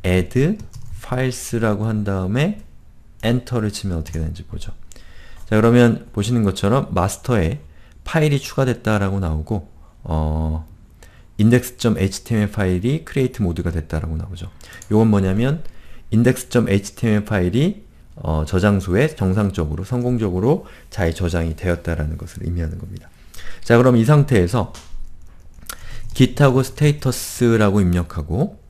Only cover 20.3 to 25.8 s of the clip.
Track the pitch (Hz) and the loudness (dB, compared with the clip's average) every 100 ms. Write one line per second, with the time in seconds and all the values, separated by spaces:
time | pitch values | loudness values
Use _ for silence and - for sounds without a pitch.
20.3 | 90 113 175 - - - - 85 80 87 | 0 0 0 -4 -20 -12 -2 -2 0 -2
21.3 | 85 82 80 92 82 - 78 76 80 - | -2 -4 -4 -4 -2 -4 -4 -4 -6 -12
22.3 | - 80 87 82 85 92 95 - - - | -10 -6 -4 -6 -8 -12 -16 -18 -20 -18
23.3 | - - - - 120 127 120 113 151 143 | -10 -8 -8 4 6 6 6 6 4 6
24.3 | 117 104 123 - - - - - - - | 4 2 0 -4 -8 -12 -10 -10 -12 -18
25.3 | - - - - - | -20 -20 -20 -16 -14